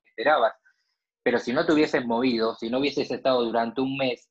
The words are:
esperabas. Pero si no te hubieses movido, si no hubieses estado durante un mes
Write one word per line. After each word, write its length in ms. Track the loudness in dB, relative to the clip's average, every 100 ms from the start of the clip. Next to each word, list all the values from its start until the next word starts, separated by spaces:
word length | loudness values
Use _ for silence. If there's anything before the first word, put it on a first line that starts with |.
esperabas. 480 | _ -4 0 2 0 -2 _ _ _ _ _ _
Pero 160 | 0 0
si 140 | 0
no 140 | 0 2
te 60 |
hubieses 320 | 2 2 0 -2
movido, 480 | 0 0 0 -2 -4
si 140 | -4
no 80 | -2
hubieses 320 | 0 -2 -4
estado 340 | -2 0 2
durante 360 | 2 0 -2 -2
un 140 | -4 -2
mes 340 | -4 -4 _